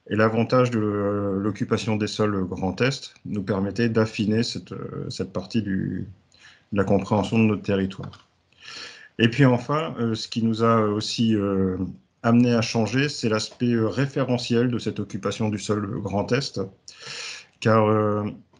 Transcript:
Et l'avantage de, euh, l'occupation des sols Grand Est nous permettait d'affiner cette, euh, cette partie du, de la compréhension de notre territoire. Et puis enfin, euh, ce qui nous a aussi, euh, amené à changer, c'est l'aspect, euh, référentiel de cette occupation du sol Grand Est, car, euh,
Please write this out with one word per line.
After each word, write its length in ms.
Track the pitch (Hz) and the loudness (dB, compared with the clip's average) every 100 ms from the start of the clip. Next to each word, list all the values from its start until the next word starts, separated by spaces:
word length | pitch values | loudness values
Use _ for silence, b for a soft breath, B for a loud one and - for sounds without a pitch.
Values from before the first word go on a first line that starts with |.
| - | -6
Et 80 | 104 | 2
l'avantage 540 | 110 110 110 127 123 | 2 4 2 4 2
de, 80 | 117 | 2
euh, 600 | 107 104 101 104 101 95 | 0 0 0 0 -2 -2
l'occupation 580 | 104 101 123 110 113 107 | -2 -2 -2 -2 0 -2
des 100 | 104 | -2
sols 400 | - 107 101 92 | 0 0 0 -4
Grand 320 | 90 92 90 | -2 -2 0
Est 320 | 123 139 - - - | 0 -2 -10 -16 -8
nous 160 | 104 | -6
permettait 480 | 95 98 98 98 117 | -2 -2 -2 0 0
d'affiner 520 | 113 107 - 104 110 | 2 0 0 0 0
cette, 300 | 117 - - | -2 -6 -12
euh, 320 | - - 92 92 | -12 -10 -10 -10
cette 200 | - 92 | -8 -8
partie 300 | 92 92 120 | -8 -4 -4
du, 480 | 101 95 95 95 95 - _ B B B B | -2 -2 -2 -6 -8 -14 _ B B B B
de 60 | 101 | -2
la 60 | |
compréhension 540 | 98 98 98 107 92 113 | 2 2 2 0 2 2
de 60 | |
notre 160 | 110 101 | 2 2
territoire. 640 | - 98 95 - 98 - _ _ _ B B B B B B - | 0 0 -2 -4 -14 -16 _ _ _ B B B B B B 0
Et 100 | 117 | 2
puis 160 | 117 | 6
enfin, 500 | 135 120 123 151 160 120 | 6 6 2 -2 -2 -2
euh, 140 | 117 | -2
ce 120 | 110 - | -2 -4
qui 160 | - | -2
nous 220 | 113 110 | 0 2
a 160 | 117 113 107 | 4 4 2
aussi, 500 | 104 107 - 117 107 | 0 -4 0 2 2
euh, 400 | 98 95 95 92 90 - _ _ | 2 2 0 0 -4 -8 _ _
amené 320 | 117 120 123 | 4 6 6
à 80 | 117 | 4
changer, 480 | 113 117 107 123 147 | 0 0 0 0 -2
c'est 180 | - 117 | -2 0
l'aspect, 460 | 107 - - 123 | 0 -2 -4 0
euh, 140 | 117 110 | 2 0
référentiel 840 | 101 139 147 127 120 - 117 123 | 0 -2 -2 0 -2 0 2 2
de 80 | 117 | 0
cette 220 | - 98 | -4 -6
occupation 500 | 101 101 - - 110 | -6 -6 -6 -2 -2
du 80 | 101 | -2
sol 420 | - 107 101 - | -2 -4 -4 -6
Grand 320 | 101 98 120 | -4 -2 0
Est, 300 | 123 143 - 90 - - B B B B B B - | -2 -2 -6 -8 -10 -20 B B B B B B -4
car, 260 | 117 110 107 | 4 4 4
euh, 340 | 107 107 104 104 - - | 4 2 0 -4 -8 -16